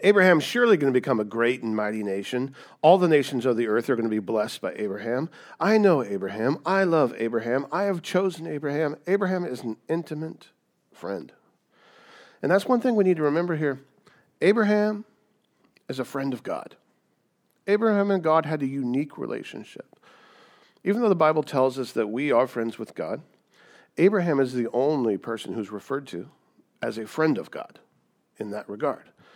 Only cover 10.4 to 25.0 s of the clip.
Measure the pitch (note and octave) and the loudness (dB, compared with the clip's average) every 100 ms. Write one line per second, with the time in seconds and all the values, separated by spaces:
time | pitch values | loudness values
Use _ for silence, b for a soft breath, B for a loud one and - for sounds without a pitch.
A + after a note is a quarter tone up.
10.4 | - _ _ _ _ - F2+ F#2+ - _ | -20 _ _ _ _ -14 -8 -8 -10 _
11.4 | _ _ _ b b b b b b b | _ _ _ b b b b b b b
12.4 | C#3+ G3 A3+ B3 B3+ A3 F#3 E3 D3 D#3 | 2 2 2 0 2 2 4 2 2 0
13.4 | F3 D#3 D3+ C3+ - _ b b b _ | 0 -2 -2 -4 -10 _ b b b _
14.4 | F3 A3 G#3 G#3 G#3+ G#3 - _ _ _ | 2 4 2 2 0 -2 -10 _ _ _
15.4 | _ _ _ _ - C3 B2 C#3 C3+ A#2+ | _ _ _ _ -10 -8 -6 -4 -4 -6
16.4 | - D2+ - - _ _ _ _ _ _ | -6 -8 -10 -20 _ _ _ _ _ _
17.4 | _ _ - G#3 A3+ G3+ G3+ G3 D#3+ D#3+ | _ _ 0 2 4 4 2 2 4 2
18.4 | D3+ D#3 C3+ C#3 B2 C3 D3 - A1+ - | 2 -2 -2 -2 -2 -2 -4 -8 -8 -8
19.4 | - G#2+ G#2+ - - _ b b b b | -10 -14 -14 -18 -20 _ b b b b
20.4 | b b b b F#3 G#3+ A3+ F3 D#3 D#3+ | b b b b -2 0 2 4 4 2
21.4 | D3 C#3+ C3 C3 A#2+ A#2 G#2+ A#2 C#3+ A#2+ | 0 2 2 0 -4 -2 -2 -2 2 2
22.4 | C3 B2 A2+ - A2 - D#2+ B2 - _ | 2 -2 -6 -6 -10 -8 -8 -8 -12 _
23.4 | _ b b b b - F#3 G3+ F3 C#3 | _ b b b b 0 2 4 2 2
24.4 | B2+ B2+ A2+ A#2+ C#3+ D3+ | 0 -2 -2 0 0 0